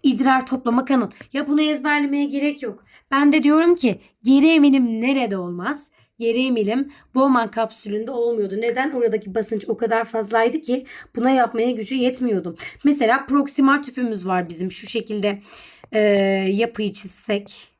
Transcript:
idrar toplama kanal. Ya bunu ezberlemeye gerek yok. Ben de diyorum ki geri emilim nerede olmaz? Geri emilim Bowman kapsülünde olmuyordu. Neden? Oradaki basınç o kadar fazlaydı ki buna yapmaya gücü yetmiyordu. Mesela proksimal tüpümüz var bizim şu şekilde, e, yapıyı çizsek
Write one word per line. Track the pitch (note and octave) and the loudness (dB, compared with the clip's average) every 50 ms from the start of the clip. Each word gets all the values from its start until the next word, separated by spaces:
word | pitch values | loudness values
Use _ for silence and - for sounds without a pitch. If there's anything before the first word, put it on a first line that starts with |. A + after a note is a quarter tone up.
| - | 2
idrar | C#4 A#3 G3+ C4 C4+ C4 C4 B3+ | 0 0 2 2 2 2 2 0
toplama | - C4 B3+ - A#3+ A#3 B3+ B3+ | -4 -6 -4 -2 0 0 0 0
kanal. | B3+ C#4 B3+ G#3+ F3+ - - - _ - | 0 0 0 0 -2 -8 -18 -20 _ -8
Ya | C4+ D4+ | -6 -4
bunu | C#4+ D4 D4+ | 0 0 0
ezberlemeye | D4+ D4+ D4+ - - D4+ D4 D4 C#4+ C#4 C#4+ C#4+ C#4+ | 0 0 -2 -2 -2 -2 0 0 0 -2 -2 -2 -2
gerek | C#4+ C#4 C#4 C#4+ D4 C#4+ - C4 | -4 -4 -2 -2 -2 -4 -4 -10
yok. | A3 - - _ _ _ - _ _ | -12 -12 -14 _ _ _ -20 _ _
Ben | C#4 C#4 D4 D4 D4 | 0 4 4 4 4
de | D#4 A#3+ | 4 4
diyorum | C#4+ D4+ D#4 E4 E4+ F4 | 4 4 6 4 4 2
ki | F4 - A#3 F#3 - _ _ _ _ - | 4 2 0 -2 -2 _ _ _ _ 2
geri | A#3+ C4+ C#4 C#4 | 4 4 6 6
emilim | D#4+ E4 D#4 C#4+ C#4+ C4+ C4+ B3 A#3 A3+ A3 | 6 6 6 6 6 6 4 2 0 -2 -2
nerede | A#3 C4 C#4 C4+ A#3+ G3+ G3 | -2 0 0 0 0 -2 -2
olmaz? | F#3 F3+ F3 F3 F3 F3+ A#3+ D4 C#4+ - - _ _ _ _ _ _ | -4 -6 -6 -8 -6 -6 -6 -6 -6 -8 -10 _ _ _ _ _ _
Geri | A#3 A#3 A3+ B3 C4 | -2 0 0 0 0
emilim | C4+ B3 A3+ G#3 G3 A3+ C4 C#4 C#4 - - _ _ _ | 0 0 0 0 0 0 -2 -2 -4 -10 -20 _ _ _
Bowman | C4 C4+ C#4 C4 A#3+ A3+ G3+ | 2 4 4 4 2 0 -2
kapsülünde | - A3+ A3+ A3 - - - G#3 G3+ G#3+ A3+ A#3 | -2 -4 -4 -4 -4 -8 -6 -4 -6 -6 -6 -4
olmuyordu. | C4+ A#3+ A#3 A#3+ A#3 A3 G3+ F#3+ F#3+ | -4 -2 -2 0 0 -2 -2 -2 -4
Neden? | G#3 A#3+ A#3+ A#3 B3+ C4+ D4+ | -2 -2 -2 -2 -2 -2 -2
Oradaki | C#4+ B3 A#3+ A3 G3 G#3+ G#3+ G3 F#3 | 0 0 0 0 0 -2 -6 -4 -4
basınç | A3+ G#3 - A3+ G3+ G#3 | -4 -2 -2 -4 -6 -4
o | - G#3+ | -4 -4
kadar | - A#3 G#3+ A#3 E4+ A3+ | -2 -2 0 0 -2 -2
fazlaydı | A3+ - A3 G#3 G#3 A#3 A3+ A3+ A#3+ B3 D#4+ | -2 -4 -6 -4 0 0 2 2 2 0 -4
ki | - - B3 C#4 - - - - - _ _ | -4 -4 -4 -4 -4 -12 -20 -20 -20 _ _
buna | A3+ A#3 C4 | -2 0 2
yapmaya | C4+ C4 A#3+ A3+ - A3+ A3+ B3 | 4 2 2 0 0 -2 -2 -2
gücü | B3 A3 G#3+ - C4 | -2 -4 -6 -4 -2
yetmiyordu. | C4 B3 B3+ B3+ - B3+ A#3+ G#3 F#3 E3 E3+ E3+ - - - - - - | 0 0 0 0 -2 -2 -2 -2 -2 -4 -6 -10 -10 -16 -18 -18 -2 0
Mesela | C#4+ C#4+ C#4+ - A3 B3 C#4 C#4 | 0 2 2 2 2 2 0 0
proksimal | - C4+ C#4+ C#4 C#4+ - - C4+ C4+ C#4 C#4+ C#4+ | 0 0 0 0 0 0 2 4 4 4 2 -2
tüpümüz | C4 - C4 B3 A#3 A3 F#3+ F3 | -8 -6 -6 -4 -4 -4 -6 -4
var | F#3+ F#3 F3+ F3 E3 | -2 -2 -2 -2 -4
bizim | E3+ D#3+ F#3 F#3 | -6 -8 -8 -8
şu | - - - | -8 -12 -14
şekilde, | - - A#3 - - G#3+ G#3 F#3+ G3+ G3+ G3+ - - - - - - - _ - _ | -8 -6 -8 -6 -4 -6 -2 -2 -2 -4 -4 -12 -20 -20 -20 -20 -20 -20 _ -20 _
e, | - G#3+ G#3 G#3 G3+ G3 G3 G3 G3 G3 F#3+ F#3+ | 0 2 4 4 4 4 2 2 0 0 0 0
yapıyı | G3 G3+ A#3 A#3 A#3 - G#3+ G3 G3+ | 0 0 0 -2 -2 -4 -6 -4 -6
çizsek | - - F#3+ - - - - G#3 G3+ G3+ - - - - _ _ | -8 -10 -10 -10 -10 -6 -4 -4 -4 -4 -10 -20 -20 -20 _ _